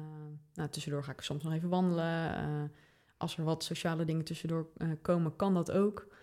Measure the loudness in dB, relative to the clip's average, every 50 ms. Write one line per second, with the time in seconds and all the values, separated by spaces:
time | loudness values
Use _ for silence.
0 | -10 -10 -12 -12 -12 -12 -14 -16 -16 _ -8 -6 -6 -6 -4 -6 -6 -4 -4 -4
1 | -4 -6 -8 -8 -6 -4 -4 -4 -2 0 0 0 0 2 4 4 4 4 4 4
2 | 2 0 0 0 0 0 -2 -2 -2 -2 -2 -2 -2 -4 -8 -12 -20 _ _ _
3 | _ _ _ -6 -6 -4 -2 -2 0 0 0 0 -2 -4 -4 -2 -2 0 0 0
4 | 0 0 0 0 0 -2 -4 -4 -4 -2 -2 -2 -2 -4 -6 -4 -2 -2 -2 -2
5 | 2 2 4 4 4 2 2 2 2 4 4 4 4 2 4 4 4 4 2 -2
6 | -10 -14 -16 -20